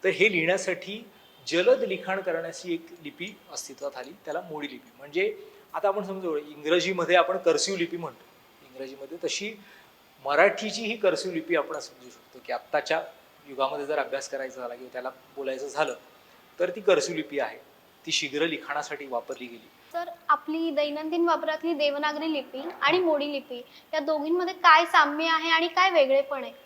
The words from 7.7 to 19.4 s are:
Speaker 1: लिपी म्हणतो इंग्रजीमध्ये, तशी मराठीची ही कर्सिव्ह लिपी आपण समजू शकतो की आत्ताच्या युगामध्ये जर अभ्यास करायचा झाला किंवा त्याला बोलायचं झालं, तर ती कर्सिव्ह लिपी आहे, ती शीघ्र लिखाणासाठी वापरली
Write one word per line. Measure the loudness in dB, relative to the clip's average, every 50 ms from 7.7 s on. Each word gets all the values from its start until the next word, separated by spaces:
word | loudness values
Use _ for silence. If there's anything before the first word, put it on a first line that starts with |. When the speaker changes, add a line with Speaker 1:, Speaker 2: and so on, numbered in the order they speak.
| -2 -2
Speaker 1:
लिपी | -4 -4 -4 -8
म्हणतो | -10 -10 -12 -14 -20 -20 _ _ _ _ _ _ -20
इंग्रजीमध्ये, | -20 -14 -12 -12 -12 -12 -14 -14 -14 -12 -6 -4
तशी | -4 -4 -2 -4 -6 -8 -10 -18 -20 -20 -20 -20 -20 _ _ _ _ _ _ -2
मराठीची | 2 6 8 8 6 6 2 -6 -6 -6 -4
ही | -4 -4 -4 2
कर्सिव्ह | 2 2 2 2 -2 -4 -4
लिपी | -4 -2 0 0
आपण | 0 0 -2 -6 -10
समजू | -10 -12 -18 -20 -20 -20
शकतो | -20 -20 -20 _ -20 -20 -8
की | -6 -6
आत्ताच्या | -6 -6 -2 -2 -2 0 0 -2 -2 -2 -6 -16 -20 _ _ _ _ _ -14
युगामध्ये | -2 0 0 0 0 -4 -4
जर | -2 0 -2
अभ्यास | 0 -2 -4 -6 -6 -6
करायचा | -8 -8 -8 -8 -10 -8
झाला | -8 -8 -10
किंवा | -10 -14 -12 -12
त्याला | -8 -8 -8
बोलायचं | -10 -10 -20 -18 -10 -6 -4 -4 -4 -4 -6 -6
झालं, | -2 -2 -2 -2 -2 -8 -12 -20 -20 -20 _ _ -20 -20 _ _ -4 -2
तर | -2 -2
ती | -2 0
कर्सिव्ह | 4 4 6 6 4 0 -4 -6
लिपी | -6 -4 -2 -2
आहे, | -2 -2 -4 -12 -18 -20 -20 _ _ -20 _ _ _
ती | -4
शीघ्र | -2 -2 -2 -2 0 0 0
लिखाणासाठी | 0 0 -4 -6 -4 -4 -4 -4 -6 -8 -10 -8 -4
वापरली | -4 -4 -4 -6 -10 -10